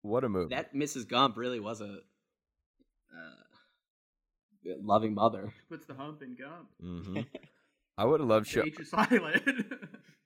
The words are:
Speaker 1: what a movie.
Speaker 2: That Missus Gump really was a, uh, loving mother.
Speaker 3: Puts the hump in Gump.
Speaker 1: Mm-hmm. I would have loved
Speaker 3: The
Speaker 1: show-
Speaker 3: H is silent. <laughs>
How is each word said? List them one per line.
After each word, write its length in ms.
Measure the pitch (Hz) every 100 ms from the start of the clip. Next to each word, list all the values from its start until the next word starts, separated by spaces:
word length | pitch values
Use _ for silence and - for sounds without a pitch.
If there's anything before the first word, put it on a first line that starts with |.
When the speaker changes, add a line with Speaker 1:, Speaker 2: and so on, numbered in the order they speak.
Speaker 1:
what 220 | 104 120
a 60 | 123
movie. 260 | 92 82 127
Speaker 2:
That 180 | -
Missus 320 | 139 147 135 104
Gump 320 | 120 135 107
really 220 | 123 120
was 220 | 104 110
a, 180 | 104 95 - _ _ _ _ _ _ _ _ _ _ 82
uh, 1600 | 80 60 _ _ _ _ _ _ _ _ _ _ _ _ 90 -
loving 320 | 101 104 110
mother. 400 | 101 110 98 104 - -
Speaker 3:
Puts 160 | 165 -
the 80 |
hump 280 | 131 147 151
in 120 | 131 123
Gump. 340 | 139 170 - _
Speaker 1:
Mm-hmm. 360 | 90 87 98 92 123 - - _ _ _ _ -
I 80 | 113
would 140 | 151
have 100 | 131
loved 180 | 110 104
Speaker 3:
The 40 |
Speaker 1:
show- 120 | 117 -
Speaker 3:
H 140 | -
is 100 | 147
silent. 540 | 220 214 240 160 180 277
<laughs> 260 | 254 - - 175 - - _